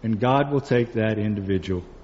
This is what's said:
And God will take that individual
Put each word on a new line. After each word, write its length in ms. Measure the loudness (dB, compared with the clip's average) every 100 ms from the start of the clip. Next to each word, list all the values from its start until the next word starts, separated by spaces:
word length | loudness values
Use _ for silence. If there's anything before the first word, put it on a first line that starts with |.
And 160 | -2 0
God 320 | 4 4 2
will 120 | -2
take 320 | 2 2 2
that 240 | 0 0 0
individual 640 | -2 -2 -2 -2 0 -6 -6 -18